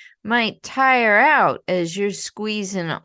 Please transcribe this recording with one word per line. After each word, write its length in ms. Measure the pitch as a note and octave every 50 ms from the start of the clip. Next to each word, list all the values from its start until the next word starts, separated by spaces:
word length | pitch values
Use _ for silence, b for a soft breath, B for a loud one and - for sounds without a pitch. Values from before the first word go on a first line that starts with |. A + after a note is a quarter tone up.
| B B B B _
might 400 | G#3 A3+ A#3+ A3+ G#3+ - _ -
tire 540 | - - C4 C4+ C4 B3+ B3 A#3 A3 G#3 G#3
out 460 | B3 D4+ D4+ C4+ G3+ D#3 B2+ - _ -
as 280 | F#3 F3+ E3+ E3+ E3
you're 160 | G3 G3+ G3+
squeezing 800 | F#3+ - - - - - G#3 G#3+ G#3+ G#3+ G3+ F#3 G3 F#3+ E3+ E3 D3+ - -